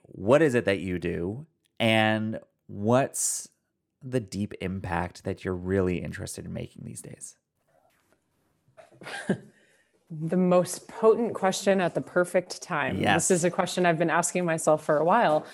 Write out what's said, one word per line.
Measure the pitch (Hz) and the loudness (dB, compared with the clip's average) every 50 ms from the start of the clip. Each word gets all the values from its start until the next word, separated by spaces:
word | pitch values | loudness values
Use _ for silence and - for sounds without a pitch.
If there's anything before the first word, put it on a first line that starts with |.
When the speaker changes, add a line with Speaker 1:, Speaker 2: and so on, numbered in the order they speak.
| - | -18
Speaker 1:
what | - - - 92 104 131 151 | -20 -14 -4 2 4 6 6
is | 160 147 120 | 6 4 4
it | 120 90 | 2 2
that | 95 98 85 | 2 0 0
you | 85 95 90 87 | -2 -4 -4 -4
do, | 85 85 87 85 85 95 107 135 160 - _ _ _ _ _ - | -4 -4 -4 -4 -4 -6 -6 -8 -12 -16 _ _ _ _ _ -2
and | 113 113 110 110 110 110 110 110 110 110 110 - - - _ _ _ - | 2 2 4 4 4 2 2 0 -2 -4 -6 -8 -12 -16 _ _ _ -16
what's | 101 101 101 110 123 131 139 - - - - - - - - - _ _ _ _ _ _ _ _ _ _ - | -12 -4 0 2 2 2 2 0 -2 -4 -4 -4 -4 -6 -10 -14 _ _ _ _ _ _ _ _ _ _ -10
the | 127 123 127 | -6 -4 -4
deep | 107 98 - 98 104 101 - - | -4 -4 -4 -6 -6 -6 -6 -8
impact | 95 90 95 95 95 92 85 85 87 87 - - - | -8 -8 -6 -6 -6 -4 -4 -4 -4 -4 -8 -10 -8
that | 98 92 - - | -8 -8 -6 -6
you're | 98 92 | -6 -6
really | 90 90 92 95 98 92 92 90 80 82 | -6 -4 -2 0 2 2 0 0 -2 -4
interested | - 85 95 92 90 - - 85 | -8 -8 -10 -10 -12 -12 -12 -12
in | 87 87 | -10 -10
making | 85 85 - - - - | -10 -10 -12 -14 -16 -16
these | - 120 - | -14 -14 -14
days? | - - - - - - - _ _ _ _ _ _ _ _ _ _ _ _ _ _ _ _ _ _ _ _ _ _ _ _ _ _ _ _ - - _ - - - - - - - - | -16 -16 -18 -18 -18 -20 -20 _ _ _ _ _ _ _ _ _ _ _ _ _ _ _ _ _ _ _ _ _ _ _ _ _ _ _ _ -20 -20 _ -20 -20 -16 -14 -12 -8 -4 -4
Speaker 2:
<laughs> | 185 - - - _ _ _ _ _ _ _ _ _ _ _ - | -4 -4 -6 -12 _ _ _ _ _ _ _ _ _ _ _ -16
The | 170 151 160 165 175 180 | -10 -8 -6 -2 0 2
most | 185 180 175 180 175 175 - - - - | 4 6 6 4 4 2 -2 -10 -12 -14
potent | - - - 220 208 208 240 196 - | -6 2 4 6 6 6 2 -2 -2
question | - 190 190 190 - - 196 190 196 | -2 0 0 0 0 2 2 2 2
at | 180 165 - | 2 0 -2
the | 156 | -4
perfect | 135 - - 180 180 175 - 185 175 - - - | -6 -2 0 0 0 2 0 0 -2 -2 -6 -14
time. | - - 180 147 135 131 - - | -10 -6 -4 -2 -2 -2 -2 0
Speaker 1:
Yes. | - 208 196 185 - - | 2 4 4 4 4 2
Speaker 2:
This | 190 170 | 2 2
is | 160 | 2
a | 180 | 2
question | - - 185 175 - 185 180 175 | 0 0 -2 -2 0 2 2 2
I've | 165 156 | 2 2
been | 170 165 | 2 2
asking | 151 170 165 - - 180 180 | 2 2 0 0 -2 -2 -2
myself | 170 160 160 - 165 156 156 - | 0 -2 0 2 2 2 2 2
for | - 156 147 | 2 0 2
a | 156 | 4
while. | 170 196 240 214 165 151 151 - - | 4 4 4 4 4 2 0 0 -4